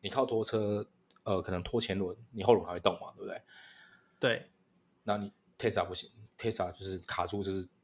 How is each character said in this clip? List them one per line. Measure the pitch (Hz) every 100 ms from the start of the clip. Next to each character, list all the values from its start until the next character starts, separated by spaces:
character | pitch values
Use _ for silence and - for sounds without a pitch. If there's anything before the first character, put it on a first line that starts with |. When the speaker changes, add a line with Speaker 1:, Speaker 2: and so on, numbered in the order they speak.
Speaker 1:
你 | 101
靠 | 131 127
拖 | 113
车， | 107 113 104 104 110 _ _ _
呃， | - 95
可 | 87
能 | 90
拖 | 85 120
前 | 113 98
轮， | 92 90 -
你 | 113
后 | 95
轮 | 107
还 | 85
会 | 87
动 | 90 87
嘛， | - -
对 |
不 | 101
对？ | - _ - - - - - _ _
Speaker 2:
对。 | 135 113 - _ _ _ _ _
Speaker 1:
那 | - 104
你 | 101 _ _ _
Tesla | 113 98 87
不 |
行， | 90 - - - -
Tesla | 113 104 90
就 | -
是 | 95 92
卡 | - - 90
住， | 104
就 | 98
是 | 95 90 _